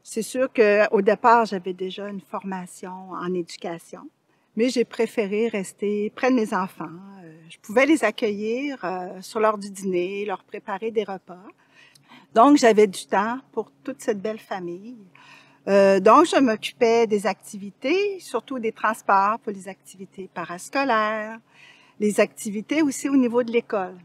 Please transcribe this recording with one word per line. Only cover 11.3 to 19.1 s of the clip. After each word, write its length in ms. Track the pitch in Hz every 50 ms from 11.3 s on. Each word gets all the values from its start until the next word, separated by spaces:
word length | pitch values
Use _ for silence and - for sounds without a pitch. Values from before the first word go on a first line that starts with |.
| 175 180 190 285 - _ _ _ _ _ - _ _ _ _ _ - - _ _ _
Donc, 220 | 220 233 285 294
j'avais 280 | 285 254 226 214 214 214
du 220 | 196 180 - -
temps 320 | _ 220 190 202 226 240 262 _ _
pour 200 | _ 226 208 _ _ _ _
toute 200 | - 254 _ -
cette 180 | 254 220 196
belle 180 | 185 220 220 214
famille. 560 | - _ 214 190 180 175 175 185 202 233 254 220 196 180 _ - - - - - _ _ _ _ _
Euh, 320 | - 196 202 196 196 196 196
donc, 280 | 190 214 226 285 339
je 120 | - 415 311
m'occupais 680 | 277 233 220 214 - - - _ 254 226 226 233 233
des 180 | 208 214 208 190
activités, 920 | 214 202 _ _ - - 196 196 202 _ _ - 262 339 381 403 403 392 359
surtout 400 | - - - 233 _ - 269 262
des 120 | 220 220
transports 680 | - - - 214 226 - _ -